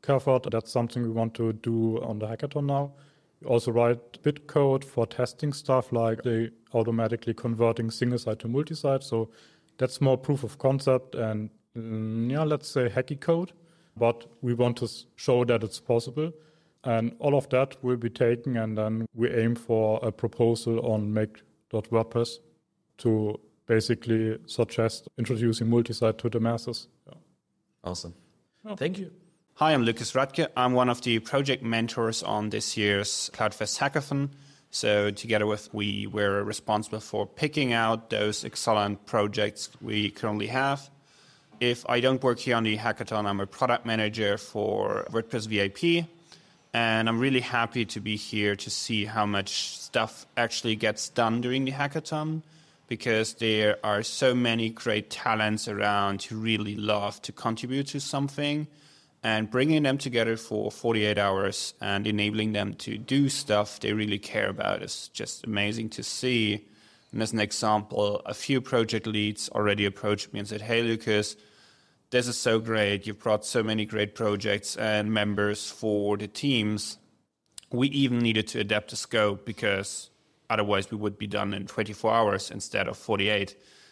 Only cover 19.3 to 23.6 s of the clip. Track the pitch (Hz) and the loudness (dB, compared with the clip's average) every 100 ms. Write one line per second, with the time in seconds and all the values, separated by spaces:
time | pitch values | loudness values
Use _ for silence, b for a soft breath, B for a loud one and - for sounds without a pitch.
19.3 | 120 113 117 - 113 110 110 117 - 117 | 2 2 0 0 2 4 2 -2 -2 -4
20.3 | - 117 113 117 113 120 107 104 107 107 | 4 4 4 0 0 2 0 0 0 0
21.3 | - _ _ _ 110 - 113 113 117 117 | -4 _ _ _ -4 2 0 2 0 -2
22.3 | - _ _ _ _ _ - 120 110 107 | -4 _ _ _ _ _ -2 2 4 2
23.3 | 110 - _ | -4 -12 _